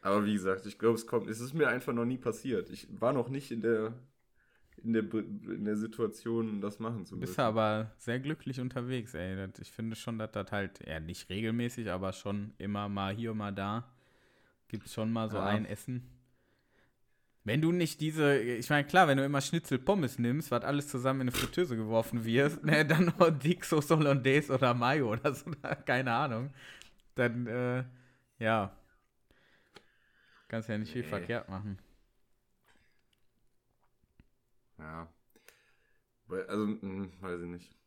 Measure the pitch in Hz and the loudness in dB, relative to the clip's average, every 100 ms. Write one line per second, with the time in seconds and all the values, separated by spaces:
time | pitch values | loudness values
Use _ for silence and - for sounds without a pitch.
0 | 98 104 104 104 92 95 104 - 113 113 | 4 2 4 0 0 -2 -4 0 2 2
1 | - 120 - 110 123 156 139 123 135 120 | 0 -2 -2 -8 -6 0 2 2 -2 0
2 | 117 127 123 110 135 107 - - - 95 | 0 -2 -2 -4 -2 -2 -2 -12 -14 -2
3 | 117 131 120 135 139 117 113 110 110 123 | 0 2 -2 -4 -6 -2 2 2 0 -6
4 | - _ _ _ _ _ _ - 113 113 | -18 _ _ _ _ _ _ -10 0 0
5 | 104 110 104 101 - 98 104 107 110 110 | 2 -2 -4 -10 -8 -4 -2 -2 -4 -2
6 | 110 - 117 117 113 104 101 104 113 117 | -4 -4 -4 -2 -2 -4 -6 -6 -6 -6
7 | 87 92 90 92 120 110 107 107 110 - | -8 -8 -6 0 2 4 2 2 -4 -8
8 | - 120 135 156 - 127 127 127 123 127 | -4 -4 -4 -6 -6 -4 -4 -4 -4 -4
9 | 107 78 92 95 95 - - - 113 110 | -6 -6 -6 -6 -8 -10 -16 -8 -6 -6
10 | - 113 107 104 95 104 98 - - 80 | -8 -6 -6 -6 -4 -4 -4 -6 -8 -8
11 | 80 87 - 95 110 117 120 120 107 90 | -6 -10 -8 -4 -2 0 -2 -4 -4 -2
12 | 95 92 104 101 104 - 101 101 104 101 | -4 -4 -4 -4 -6 -8 -6 -4 -2 -2
13 | 98 101 117 107 104 98 98 110 123 _ | -2 -2 -4 -4 -4 -4 -2 -4 -6 _
14 | _ _ _ _ _ _ _ 110 - - | _ _ _ _ _ _ _ -10 -8 -4
15 | 110 113 110 104 95 107 107 104 - 123 | -2 0 -2 -2 0 0 -2 -8 -8 -8
16 | 123 - _ _ _ _ _ _ _ _ | -10 -20 _ _ _ _ _ _ _ _
17 | _ _ _ _ 107 127 160 180 160 - | _ _ _ _ -2 2 4 4 2 0
18 | 156 156 147 139 117 120 - 147 147 180 | -2 4 6 6 4 -2 2 2 6 6
19 | 170 135 139 139 - 165 - 127 - 196 | 8 6 4 0 0 -2 0 -2 2 2
20 | 135 - 117 139 165 120 - 143 143 127 | 2 0 0 0 0 -2 0 -2 -2 -2
21 | 127 135 127 123 131 - 180 117 110 113 | 0 0 0 -2 -2 0 0 0 2 2
22 | 110 120 113 117 143 165 151 151 151 156 | 2 -2 2 4 4 2 2 4 6 4
23 | 175 - 170 151 135 175 - 160 147 156 | 4 6 6 6 2 0 2 2 4 4
24 | 147 139 127 139 147 131 127 120 120 143 | 6 4 6 4 4 2 4 4 4 4
25 | 123 117 151 131 - 160 - - - 123 | 2 2 0 -2 -8 -8 -6 -4 0 0
26 | 127 117 147 113 135 - - - - _ | 2 0 0 -2 -4 -10 -20 -20 -20 _
27 | _ - 120 120 120 120 123 127 127 - | _ 0 0 0 -4 -2 0 -2 -4 -12
28 | _ _ _ _ 113 113 95 - _ _ | _ _ _ _ 2 2 0 -6 _ _
29 | _ _ _ _ _ _ _ - _ _ | _ _ _ _ _ _ _ -20 _ _
30 | _ _ _ _ _ 113 113 107 107 123 | _ _ _ _ _ -8 -4 -4 -4 -6
31 | 117 101 87 117 - 95 104 95 - _ | -6 -6 -4 -6 -6 -8 -8 -10 -14 _
32 | _ _ _ _ _ _ _ _ _ _ | _ _ _ _ _ _ _ _ _ _
33 | _ _ _ _ _ _ _ _ _ _ | _ _ _ _ _ _ _ _ _ _
34 | _ _ - _ _ _ _ - 78 80 | _ _ -20 _ _ _ _ -18 -14 -12
35 | 82 _ _ _ - _ _ _ _ _ | -14 _ _ _ -20 _ _ _ _ _
36 | _ _ _ 92 - 101 107 107 98 95 | _ _ _ -8 -4 -4 -2 -4 -8 -8
37 | 95 85 95 87 87 87 - _ | -10 -10 -10 -8 -8 -12 -16 _